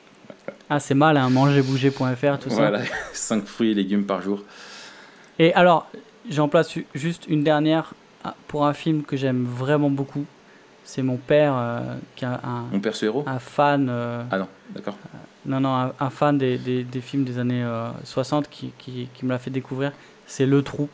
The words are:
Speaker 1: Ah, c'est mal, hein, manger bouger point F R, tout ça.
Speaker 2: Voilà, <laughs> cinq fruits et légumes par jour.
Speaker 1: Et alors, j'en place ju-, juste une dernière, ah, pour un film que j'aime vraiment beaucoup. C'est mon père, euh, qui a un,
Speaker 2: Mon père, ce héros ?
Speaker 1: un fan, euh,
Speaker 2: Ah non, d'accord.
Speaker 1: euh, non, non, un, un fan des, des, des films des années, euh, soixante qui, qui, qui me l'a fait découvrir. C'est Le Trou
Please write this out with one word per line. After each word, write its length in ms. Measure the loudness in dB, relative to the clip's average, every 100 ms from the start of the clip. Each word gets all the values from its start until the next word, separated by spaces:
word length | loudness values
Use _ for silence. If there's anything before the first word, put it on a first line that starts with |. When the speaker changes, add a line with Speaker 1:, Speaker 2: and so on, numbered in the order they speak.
| -20 -20 -20 -18 -16 -12 -4
Speaker 1:
Ah, 120 | -2
c'est 140 | 2
mal, 220 | 4 6 6
hein, 140 | 4
manger 320 | 6 6 6
bouger 300 | 4 2 2
point 200 | 2 -2 0
F 60 |
R, 140 | 0 0
tout 80 | -2
ça. 60 | 2
Speaker 2:
Voilà, 240 | 2 2 -2 -8
<laughs> 140 | -8
cinq 320 | -8 -2 -2 -2
fruits 240 | 0 2
et 40 |
légumes 300 | 2 2 0
par 160 | 0 -2
jour. 220 | -2 -4 -8 -20 -18 -18 -18 -20 -20 -20 -8 2
Speaker 1:
Et 160 | 4
alors, 340 | 6 6 6 2 -14 -20 -18 -6
j'en 200 | 0 2
place 240 | 4 2
ju-, 120 | -2 -10
juste 340 | -6 -6 -6 -2
une 160 | 0
dernière, 500 | 2 2 2 2 -2 -10 -20 -14
ah, 100 | -12 -12 -8
pour 180 | -2 0
un 60 |
film 320 | 0 -2 -2
que 120 | -2 -4
j'aime 280 | -2 0
vraiment 460 | -2 -4 0 2 2
beaucoup. 340 | 0 -4 -6 -8 -12 -20 -20 -20 -20
C'est 180 | -12 -4
mon 160 | -2 -2
père, 360 | 2 4 4 2
euh, 240 | -2 -4 -6 -10 -14 -10
qui 80 |
a 160 | -6 -6
un, 200 | -6 -8 -4
Speaker 2:
Mon 80 | -4
père, 160 | -4 -2
ce 100 | -2
héros ? 160 | -2 -2
Speaker 1:
un 100 | -6
fan, 480 | -4 2 2 4 2
euh, 360 | -2 -4 -6 -4
Speaker 2:
Ah 80 | -4
non, 100 | -4 -10 -18
d'accord. 260 | -14 -12 -12 -14
Speaker 1:
euh, 40 | -20 -20 -14 -6
non, 140 | -2
non, 120 | 0
un, 200 | 0 -2 -4
un 100 | -6
fan 260 | 0 2 2
des, 220 | 2 0
des, 240 | -2 -4
des 180 | -4 -8
films 220 | -4 -2
des 160 | -2 -2
années, 240 | -2 -2
euh, 260 | -2 -4 -6 -8
soixante 460 | -8 -6 -2 -2 -2
qui, 220 | -8 -14 -14
qui, 300 | -14 -10 -10
qui 100 | -6
me 60 | -4
l'a 80 | -4
fait 120 | -4
découvrir. 420 | -6 -6 -4 -4 -6 -18 -20 -8
C'est 200 | 0 4
Le 160 | 4
Trou 260 | 2 -2 -6